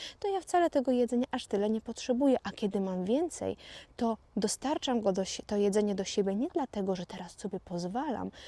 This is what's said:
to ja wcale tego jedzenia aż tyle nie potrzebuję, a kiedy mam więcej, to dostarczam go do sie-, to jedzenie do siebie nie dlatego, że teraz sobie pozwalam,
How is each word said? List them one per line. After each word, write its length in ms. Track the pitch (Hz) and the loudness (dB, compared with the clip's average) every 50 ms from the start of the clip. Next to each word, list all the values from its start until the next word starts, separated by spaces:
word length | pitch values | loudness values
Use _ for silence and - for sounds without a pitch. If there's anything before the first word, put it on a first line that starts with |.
| - - - _ | -14 -14 -14 _
to 80 | - 403 | -4 -2
ja 140 | 392 370 | -2 -2
wcale 280 | 320 - - 349 349 311 | -2 2 2 4 4 4
tego 220 | - 285 247 - | 4 2 2 4
jedzenia 340 | 254 247 247 226 247 240 254 - | 4 4 4 2 2 0 0 0
aż 160 | - 247 - - | -2 -6 -4 -2
tyle 220 | - 196 202 214 | 0 0 2 2
nie 120 | 220 220 | 0 0
potrzebuję, 560 | - - 226 - - - 247 240 285 277 254 - - | -2 -6 -10 -10 -2 0 2 4 6 6 6 4 2
a 80 | 208 | -4
kiedy 300 | - - 226 196 196 202 | -6 -2 -2 0 0 0
mam 240 | 190 190 185 180 180 | 0 0 0 -2 0
więcej, 520 | 196 233 294 359 311 - - - - - - - - - - - _ - - | 2 2 2 2 0 -4 -4 -4 -4 -4 -6 -10 -18 -18 -18 -20 _ -6 -4
to 200 | 240 226 220 - - _ - | -2 -2 -2 -4 -8 _ -6
dostarczam 680 | 196 196 220 - - - 262 311 330 - 277 247 233 | -2 0 0 -2 -2 -2 -2 -2 0 0 0 0 2
go 100 | 208 196 | 2 2
do 140 | 185 196 190 | 2 2 0
sie-, 180 | - - - - - | -4 -4 -10 -6 -4
to 100 | 214 208 | 0 2
jedzenie 380 | 202 202 190 214 214 208 202 | 2 4 4 4 2 2 0
do 80 | 190 190 | -2 -4
siebie 320 | - - 214 196 196 196 | -2 0 0 0 2 2
nie 120 | 208 262 359 | 0 -2 -2
dlatego, 480 | - 339 269 - - 208 190 196 190 | -2 -2 -4 -2 -4 -4 -2 -2 -2
że 100 | 180 175 | -2 -4
teraz 340 | - - 185 180 180 - - | -10 -10 -14 -12 -14 -14 -10
sobie 200 | - 208 - - | -10 -6 -6 -8
pozwalam, 720 | - - 185 175 175 180 190 240 294 311 226 190 185 190 - - - | -8 -6 -6 -4 -4 -4 -4 -4 -2 -2 -4 -4 -4 -6 -8 -10 -18